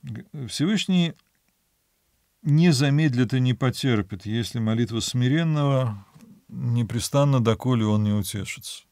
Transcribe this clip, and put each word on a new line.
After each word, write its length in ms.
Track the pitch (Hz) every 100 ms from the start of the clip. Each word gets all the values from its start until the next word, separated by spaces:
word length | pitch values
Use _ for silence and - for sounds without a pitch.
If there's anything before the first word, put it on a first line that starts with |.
Г-, 220 | 143 110 - 151 123
Всевышний 640 | - 156 214 - 180 170 - _ _ _ _ _ _ _ _ _ _ _ _
не 280 | 160 147 175
замедлит 640 | 131 143 143 156 123 123
и 60 | 131
не 140 | 127
потерпит, 720 | 117 131 113 139 110 95 98 101
если 340 | 113 117 123
молитва 400 | 110 110 120 113
смиренного 1040 | 104 127 127 151 165 156 143 135 127 101 98 - - - _
непрестанна, 920 | 123 127 120 110 117 - 143 143 135
доколе 420 | 117 107 131 123 107
он 180 | 107
не 100 | 107
утешится. 720 | 104 95 101 95 - - - _